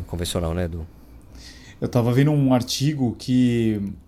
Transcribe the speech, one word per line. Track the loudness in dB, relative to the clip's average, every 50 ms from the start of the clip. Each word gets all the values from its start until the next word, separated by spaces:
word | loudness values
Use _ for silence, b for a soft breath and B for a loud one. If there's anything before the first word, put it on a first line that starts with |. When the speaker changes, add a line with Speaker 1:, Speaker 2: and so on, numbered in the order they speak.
| -8 -8
Speaker 1:
Convencional, | -6 -6 -4 -4 -2 -2 -2 -2 -2
né, | -2 -4
Edu? | -4 -6 -8 -10 -12 -16 -20 -20 -20 -20 -20 -20 -20 B B B B B B B B B B
Speaker 2:
Eu | -6
tava | -2 0 2 2 2
vendo | 4 4 4 4
um | 4 4 4 4
artigo | 4 2 2 0 -4 -2 -2 -2 0 0 -2 -2 -2
que | -4 -2 0 2 4 4 4 2 2 2 0 0 -2 -4 -6 -8 -12 -16